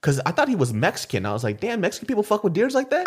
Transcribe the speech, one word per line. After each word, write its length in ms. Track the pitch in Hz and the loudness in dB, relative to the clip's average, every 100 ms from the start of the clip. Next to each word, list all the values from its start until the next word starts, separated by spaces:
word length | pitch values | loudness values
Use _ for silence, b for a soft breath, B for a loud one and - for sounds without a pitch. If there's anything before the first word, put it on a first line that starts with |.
'Cause 200 | - 139 - | -2 0 0
I 60 | |
thought 160 | 226 294 | 0 2
he 80 | 214 | 2
was 160 | 123 | 0
Mexican. 520 | 107 165 - - 113 101 | 2 0 -2 -4 -4 -2
I 80 | |
was 100 | 104 | -2
like, 160 | 117 104 | -2 -2
"Damn, 220 | 226 233 | -4 -2
Mexican 260 | 165 - - | -2 -4 -2
people 160 | 220 | -2
fuck 200 | 208 208 | 2 0
with 100 | 196 | 2
deers 200 | 170 254 262 | 2 2 2
like 140 | 269 | 0
that?" 100 | 320 | 0